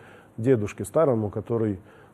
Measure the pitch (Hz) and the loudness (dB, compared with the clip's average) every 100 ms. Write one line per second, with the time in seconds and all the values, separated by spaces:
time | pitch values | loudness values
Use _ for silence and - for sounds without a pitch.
0 | - - - - 117 127 104 - 104 151 | -20 -20 -18 -4 2 2 2 -6 -2 2
1 | 156 113 104 107 - 117 110 92 - - | 2 2 -2 -6 -4 -2 0 -2 -10 -20
2 | - | -20